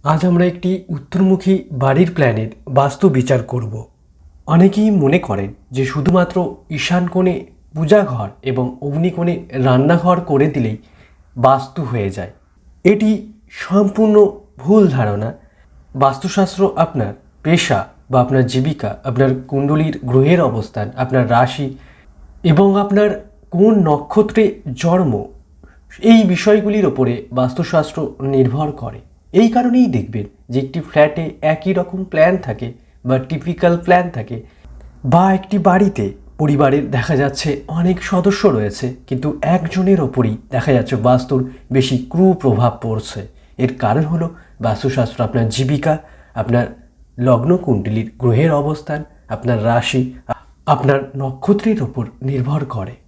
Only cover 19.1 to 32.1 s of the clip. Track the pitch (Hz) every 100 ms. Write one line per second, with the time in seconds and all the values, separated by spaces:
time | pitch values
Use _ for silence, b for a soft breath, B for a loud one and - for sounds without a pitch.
19.1 | 120 131 131 - 139 143 156 156 - 127
20.1 | 127 143 175 139 113 104 - 104 - 127
21.1 | 131 117 120 127 - 139 135 b b b
22.1 | - - - 175 156 196 196 202 202 208
23.1 | - - _ _ 175 214 214 165 147 147
24.1 | 208 208 - 208 - - 127 170 180 165
25.1 | 107 - - _ _ b b b b 220
26.1 | 226 196 180 - 214 202 214 180 131 127
27.1 | 117 - 123 127 180 165 165 151 - 135
28.1 | - 135 135 127 131 151 139 120 - -
29.1 | _ _ 185 226 233 247 247 233 127 98
30.1 | 110 101 _ - 123 135 165 156 151 151
31.1 | 151 160 - 151 156 185 180 175 190 190